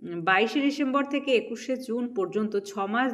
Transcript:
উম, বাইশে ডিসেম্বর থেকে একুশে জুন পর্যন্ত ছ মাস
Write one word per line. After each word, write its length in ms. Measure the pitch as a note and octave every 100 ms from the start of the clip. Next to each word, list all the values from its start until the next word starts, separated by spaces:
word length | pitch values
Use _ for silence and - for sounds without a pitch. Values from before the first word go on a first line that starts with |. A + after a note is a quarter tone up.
উম, 180 | F3 E3+
বাইশে 400 | E3+ F#3+ A3+ D4+
ডিসেম্বর 440 | C#4 C#4+ C4+ C#4
থেকে 320 | C#4 C#4+ C#4 A#3
একুশে 400 | - A3+ - B3+
জুন 380 | - A#3 A#3+
পর্যন্ত 420 | A#3+ F3+ G#3+ G#3+ G3+
ছ 220 | G3 G#3
মাস 340 | G3 A3+ C4